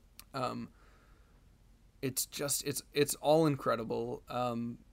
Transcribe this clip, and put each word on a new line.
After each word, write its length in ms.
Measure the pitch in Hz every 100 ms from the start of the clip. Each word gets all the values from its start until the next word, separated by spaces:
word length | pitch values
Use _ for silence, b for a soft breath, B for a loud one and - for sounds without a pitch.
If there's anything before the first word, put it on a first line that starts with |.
| - - -
Um, 360 | 135 123 120 113 b b b b b b b - - - - - -
it's 260 | 135 131 -
just, 400 | - 143 - 143
it's, 160 | - -
it's 220 | 147 143 -
all 300 | 143 160 156
incredible. 800 | 135 123 117 113 117 120 - -
Um, 500 | 123 123 117 117 120 -